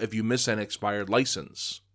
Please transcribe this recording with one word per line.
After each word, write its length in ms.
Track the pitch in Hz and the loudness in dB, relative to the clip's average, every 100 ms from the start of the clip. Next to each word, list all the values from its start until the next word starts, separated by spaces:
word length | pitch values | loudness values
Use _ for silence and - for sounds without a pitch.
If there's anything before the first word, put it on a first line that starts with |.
if 140 | 110 | 0
you 80 | 110 | 0
miss 240 | 110 127 123 | 2 2 2
an 140 | 107 | 0
expired 500 | 101 - 104 104 98 | -2 -4 -2 0 2
license. 720 | 117 135 - - - - - _ | 2 2 -2 -6 -10 -10 -10 _